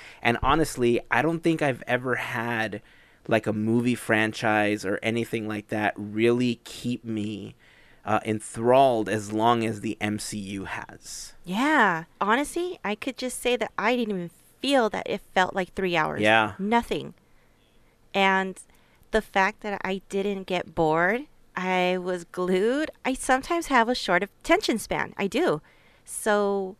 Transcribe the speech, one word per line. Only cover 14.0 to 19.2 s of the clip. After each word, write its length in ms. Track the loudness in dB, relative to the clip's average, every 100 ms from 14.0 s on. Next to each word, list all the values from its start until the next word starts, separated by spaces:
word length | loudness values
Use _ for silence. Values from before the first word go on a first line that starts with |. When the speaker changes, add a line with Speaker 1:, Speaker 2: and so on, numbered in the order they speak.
| 0 -4
Speaker 2:
even 160 | -6 -12 _ _
feel 300 | 2 2 2
that 180 | 0 -4
it 140 | -6 -4 0
felt 180 | 0 0
like 180 | -4 -2
three 200 | -2 0
hours. 260 | 0 2
Speaker 1:
Yeah. 320 | 4 6 4 0
Speaker 2:
Nothing. 560 | 0 0 0 -4 -8 -14 _ _ _ _ _ _ _ _ _
And 460 | 0 2 2 0 -6 -18 -20 _ _ _
the 100 | -2